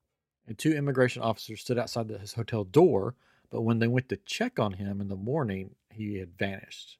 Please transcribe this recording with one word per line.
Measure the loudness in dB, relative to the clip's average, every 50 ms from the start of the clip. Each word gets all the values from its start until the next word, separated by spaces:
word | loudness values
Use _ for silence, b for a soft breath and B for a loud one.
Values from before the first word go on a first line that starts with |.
| _ _ _ _ _ _ _ _ _
and | -14 -8
two | -2 0 0
immigration | 2 2 0 0 4 4 4 4 2 0 -2
officers | -2 -2 -2 -8 -12 -14 -10
stood | -4 -2 -2 -2
outside | -2 -2 -4 -4 -4
the, | -4 -8 -10
his | -12 -10 -8
hotel | -8 -6 -2 -2 -4 -4
door. | 4 8 8 8 8 6 4 0 -2 -4 b b b b b b b
But | -4 0 2
when | 2 4 4
they | 4
went | 2 2 0 0 -2
to | -6
check | -6 _ -6 -4 -2 -2 -2 0 0
on | 0 0 -2
him | -4 -6 -6 -6 -6
in | -6
the | -6 -6
morning, | -6 -4 -4 -2 -2 -2 -2 -2 -4 -8 -10 -16 _ _ _
he | -12 -8 -8 -6 -6 -6
had | -8 -10 -6
vanished. | -4 -4 -4 -4 -8 -14 -16 -18 -18 -20 -20 -20